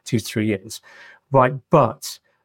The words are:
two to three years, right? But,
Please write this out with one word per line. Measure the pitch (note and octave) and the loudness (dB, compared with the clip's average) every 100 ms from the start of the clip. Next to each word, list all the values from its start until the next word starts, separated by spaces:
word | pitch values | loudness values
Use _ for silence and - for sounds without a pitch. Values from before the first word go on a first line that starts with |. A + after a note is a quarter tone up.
| - | -6
two | A2+ | -6
to | - | -4
three | A2+ A2 | -4 -4
years, | G2+ G#2+ - - - - _ - | -4 -8 -20 -20 -20 -20 _ -2
right? | C3+ B2+ C#3 - | 2 2 -2 0
But, | D#3+ A#2 - - - _ _ | 2 2 -2 -14 -16 _ _